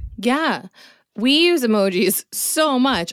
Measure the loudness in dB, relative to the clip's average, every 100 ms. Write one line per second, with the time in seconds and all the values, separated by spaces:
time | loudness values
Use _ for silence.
0 | -14 -4 -2 0 -2 -4 -8 -20 -20 _
1 | _ -4 0 4 4 2 2 2 2 2
2 | 0 -2 -8 -8 -4 0 0 2 2 0
3 | -4